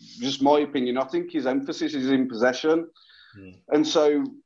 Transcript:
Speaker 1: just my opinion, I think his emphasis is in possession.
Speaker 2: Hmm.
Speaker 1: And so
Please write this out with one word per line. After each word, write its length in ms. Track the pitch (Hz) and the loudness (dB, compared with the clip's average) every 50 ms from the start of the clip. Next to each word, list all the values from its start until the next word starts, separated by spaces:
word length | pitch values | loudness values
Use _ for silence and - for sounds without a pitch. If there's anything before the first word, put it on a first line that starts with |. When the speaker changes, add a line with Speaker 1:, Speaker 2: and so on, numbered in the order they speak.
| 113 113 113 113 | -20 -20 -14 -8
Speaker 1:
just 220 | 120 135 139 135 | -6 -6 -4 0
my 180 | 135 143 147 151 | 2 4 4 4
opinion, 360 | 147 143 147 139 123 123 120 | 2 0 -2 -2 -2 -2 -2
I 60 | 131 131 | -2 -4
think 260 | 131 - 170 175 - | -2 -4 -4 -4 -4
his 140 | - 151 123 | -4 -4 -2
emphasis 480 | 131 131 139 139 170 156 - 165 147 151 | 0 -2 -2 -2 -4 -6 -6 -6 -4 -4
is 160 | 139 127 131 | -2 0 2
in 180 | 135 131 127 | 2 2 2
possession. 600 | - 117 107 120 127 127 - - 156 160 170 165 165 _ _ _ _ _ - _ _ - | -2 0 0 2 2 2 2 0 2 2 2 0 -4 _ _ _ _ _ -20 _ _ -20
Speaker 2:
Hmm. 120 | 101 95 92 90 - _ - | -20 -20 -20 -20 -20 _ 0
Speaker 1:
And 160 | 147 151 151 | 2 2 2
so 360 | 151 - 165 151 147 147 143 135 131 - - _ | 2 2 4 4 4 4 2 0 -4 -8 -14 _